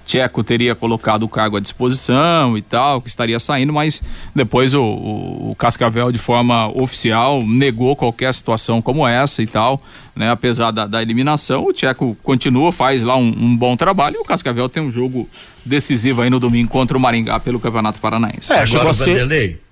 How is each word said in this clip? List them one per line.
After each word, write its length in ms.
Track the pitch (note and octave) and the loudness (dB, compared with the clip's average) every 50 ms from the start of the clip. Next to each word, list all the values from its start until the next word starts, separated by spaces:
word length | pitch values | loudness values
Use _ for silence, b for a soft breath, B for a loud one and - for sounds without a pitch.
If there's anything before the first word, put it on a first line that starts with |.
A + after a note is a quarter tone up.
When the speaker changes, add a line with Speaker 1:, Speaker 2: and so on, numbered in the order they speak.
| - | -6
Speaker 1:
Tcheco 380 | - - C3 B2+ A#2+ - - G#2+ | -2 0 0 0 0 -2 -4 -2
teria 280 | - A#2+ A#2 A#2+ A#2+ A2+ | 0 0 2 2 0 0
colocado 500 | - A#2 A2+ A#2 A2+ - - G#2+ G#2+ A2+ | 0 0 -2 -2 0 0 0 0 0 0
o 40 | G#2 | -2
cargo 280 | - A2 A2 G#2+ G#2 | -2 -2 -2 0 -2
à 40 | G2+ | -2
disposição 960 | G2+ - - - B2 B2 C3 C3 - - B2 C3+ D#3 E3+ E3+ E3 C#3 B2 A2+ | -4 -6 -4 -2 -2 0 0 -2 0 0 2 2 4 2 2 2 2 2 0
e 60 | G#2+ G2+ | -2 -4
tal, 380 | - - A#2 C3 D3 C#3 B2 | -2 -2 0 2 2 0 0
que 80 | - - | -4 -8
estaria 320 | - - A#2+ A2+ A#2 A#2 | -6 -4 -2 -2 -2 -2
saindo, 320 | - - D3 C3 C3 D3 D3+ | -2 -2 -2 0 0 0 0
mas 280 | D3+ D3+ D#3 C#3+ - B B B B B B B | 0 0 0 -2 -4 B B B B B B B
depois 400 | C#3+ B2 G#2 - B2 C3+ C3+ C3+ | -2 0 2 2 2 2 4 2
o, 100 | C#3+ A#2+ | 2 2
o, 680 | G#2+ G#2+ - - A2 G#2+ G2+ F2+ F2 F2 - G#2+ A2 | 0 -2 -4 -6 -6 -6 -6 -8 -8 -10 -8 -8 -8
o 60 | G#2 | -4
Cascavel, 560 | - - A#2+ - - B2+ A2+ A2+ A#2 A#2+ B2+ A#2+ | -2 0 0 0 2 0 0 0 0 0 0 -2
de 60 | A2+ | -2
forma 500 | - - A#2+ B2 B2 A#2+ A#2+ A#2 A2 G#2+ | -2 0 2 2 4 4 2 2 0 0
oficial, 720 | G#2 C3 C3 B2+ - - - B2 A2 A2+ A#2+ C3+ C#3+ C3+ A2+ | -2 -2 -2 -2 -4 -4 -2 0 2 2 2 2 2 0 0
negou 520 | G#2+ A2+ C3 C#3 C#3 A2+ A2+ B2 C3 C#3+ | 2 2 2 2 2 2 2 0 0 2
qualquer 360 | - C3 A#2 A#2 - B2+ C3 B2 | 2 0 -2 -2 -2 -2 -2 -2
situação 480 | - - - A2+ A2 - - A#2 A2+ | -2 -2 -2 -2 -2 0 0 -2 0
como 280 | A2 - C3 D#3 D3 A#2+ | 0 0 0 0 2 2
essa 340 | A#2+ B2 C#3 C#3+ - - A#2 | 2 2 2 0 0 -2 -4
e 60 | G#2 | -2
tal, 340 | - G#2+ A2 B2+ C3+ C#3+ B B B B B B B | 0 0 2 2 0 -2 B B B B B B B
né? 160 | - G#2+ A2+ | -4 0 0
Apesar 400 | A#2+ A2+ - B2 A#2 A#2 A#2 A2+ | 0 0 0 -2 0 0 0 0
da, 160 | A2 A2 G#2 | 0 -2 -4
da 160 | G2+ G#2+ A2+ A2+ | -2 -2 -2 -2
eliminação, 640 | A2+ A2+ A#2+ C3+ D3 D3+ C#3+ - - - - - | 0 0 0 2 2 0 0 0 -2 -2 0 0
o 60 | G4 - | -2 -2
Tcheco 440 | - - C3 B2+ - C#3+ A#2+ G#2+ - - | 0 0 -2 0 0 -2 -4 -4 -4 -2
continua, 480 | - C3+ B2 - C#3 B2 B2+ D#3 F3 | 0 0 0 2 2 2 4 4 2
faz 320 | E3+ - B2 C3+ C3+ B2 A2+ | 2 2 0 2 2 2 2
lá 140 | A#2+ C3 | 2 2
um, 180 | C3 B2 A2+ - | 4 4 2 2
um 200 | - A2+ A#2+ A#2+ | 2 2 2 4
bom 200 | A#2 B2 B2 B2 | 4 2 2 2
trabalho 400 | A#2 F3 F#3 G3 - A#3+ - F4+ | 2 2 2 2 2 0 0 -2
e 40 | A4+ | -4
o 40 | G#4+ | -4
Cascavel 440 | - C#4 - - C3+ A#2+ A#2 B2 B2+ | -4 -4 -2 -2 -4 -2 -2 -2 -2
tem 120 | - D#3+ | -4 -4
um 120 | D#3 C3+ A2+ | -4 -4 -2
jogo 360 | A#2+ B2+ C3 B2+ B2 G#2+ - B B B B B B - | -2 -2 -2 -2 -4 -6 -8 B B B B B B -6
decisivo 560 | B2 C#3 C#3+ - - C#3 A#2 A2 C3+ C3 A#2 A#2+ | -2 -2 0 0 0 0 0 2 0 2 2 2
aí 80 | B2 | 2
no 80 | B2+ B2+ | 2 2
domingo 300 | B2 A#2+ A#2+ A#2+ A#2+ A2 | 2 2 2 2 2 0
contra 260 | - C3 C3 A#2 C3 | 0 0 0 0 0
o 40 | C3 | 2
Maringá 400 | B2+ B2 A#2 A#2 A2+ A2+ A2 A2+ | 2 2 2 2 0 0 -2 -2
pelo 180 | - B2 A#2+ A#2 | -2 -2 -4 -2
Campeonato 400 | G#2 A#2+ A2 A2+ G#2+ G#2+ G2+ - | -2 -2 -2 0 -2 -2 -4 -4
Paranaense. 540 | - A2 A2+ A2+ A2+ G#2 - - - - C#4+ | -4 -2 0 0 -2 -2 -2 -6 -2 0 2
Speaker 2:
É, 40 | |
Speaker 3:
Agora, 100 | F3 - | 2 2
Speaker 2:
chegou 220 | A2 A2+ A#2+ B2 D#3+ | 2 2 2 2 2
a 40 | D3 | 2
ser 120 | G#2 C3+ | 2 2
Speaker 3:
Vanderlei 540 | F3+ F3+ - B2 C3+ D#3+ D3 A2 F2+ D#2+ - - _ | 2 2 2 2 0 0 0 0 -2 -4 -8 -14 _